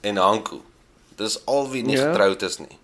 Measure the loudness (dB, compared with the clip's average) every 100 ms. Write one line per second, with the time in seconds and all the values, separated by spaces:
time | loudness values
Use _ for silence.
0 | -2 2 4 2 -2 -14 -18 _ _ _
1 | _ -10 -6 -6 -2 0 0 -4 0 0
2 | 2 4 2 2 -4 -8 -14 -20